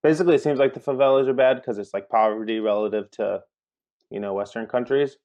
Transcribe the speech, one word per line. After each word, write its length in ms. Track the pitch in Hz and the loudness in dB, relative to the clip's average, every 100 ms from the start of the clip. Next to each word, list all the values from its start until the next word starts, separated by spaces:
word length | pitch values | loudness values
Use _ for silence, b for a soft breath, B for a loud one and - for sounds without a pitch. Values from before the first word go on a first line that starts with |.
basically 320 | 151 160 175 | 2 2 2
it 80 | 143 | 2
seems 160 | 151 139 | 2 2
like 160 | 135 | 0
the 60 | 135 | 0
favelas 480 | 147 131 135 135 135 | -6 2 4 4 2
are 60 | |
bad 280 | 131 127 127 | 2 2 2
'cause 140 | 127 104 | -4 -8
it's, 160 | 101 | -8
like, 140 | 98 - | -10 -2
poverty 500 | 113 110 107 110 110 | 2 2 0 -4 -2
relative 500 | 107 104 107 107 104 | 0 0 -2 -4 -6
to, 320 | - 101 95 _ _ _ _ _ _ _ | -6 -4 -4 _ _ _ _ _ _ _
you 80 | 101 | -10
know, 160 | 101 | -6
Western 320 | 98 104 120 110 | -6 -6 -10 -4
countries. 500 | 123 120 139 139 _ | -4 0 0 0 _